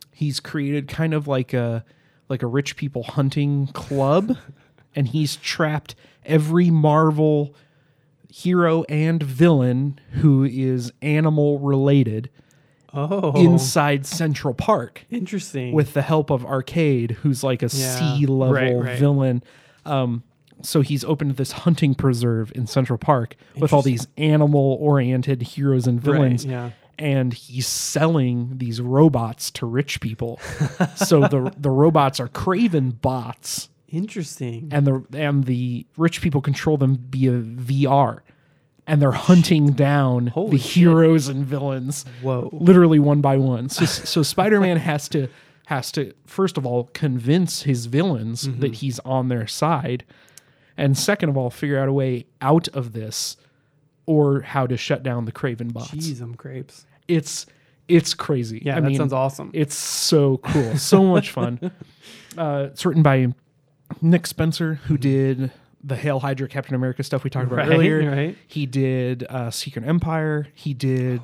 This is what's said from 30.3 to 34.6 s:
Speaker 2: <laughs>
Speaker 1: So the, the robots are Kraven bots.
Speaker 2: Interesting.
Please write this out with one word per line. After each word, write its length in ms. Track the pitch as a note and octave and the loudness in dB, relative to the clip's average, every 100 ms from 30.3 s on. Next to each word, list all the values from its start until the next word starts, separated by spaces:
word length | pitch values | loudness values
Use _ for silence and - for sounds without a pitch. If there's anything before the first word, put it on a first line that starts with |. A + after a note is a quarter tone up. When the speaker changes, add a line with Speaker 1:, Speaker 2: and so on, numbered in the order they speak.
| A#2 - - D3 | -10 -10 -6 -4
Speaker 2:
<laughs> 260 | - F3 - | -2 -4 -2
Speaker 1:
So 260 | G3 D#3 | 2 4
the, 320 | C#3 C#3 B2+ - | 4 2 -2 -4
the 120 | C#3 | 0
robots 500 | C3 D#3 D#3 C3+ C3+ | 4 4 4 2 0
are 80 | D3 | -8
Kraven 720 | - - F#3 A#3+ D#3+ C3 A2+ | -6 -2 0 2 0 -2 -2
bots. 680 | B2+ C3 A#2 - - - - _ - | -4 -4 -8 -14 -12 -12 -12 _ -12
Speaker 2:
Interesting. 800 | D#3+ G#3+ G3+ D3+ - B2+ A2+ | -8 -8 -8 -10 -10 -10 -10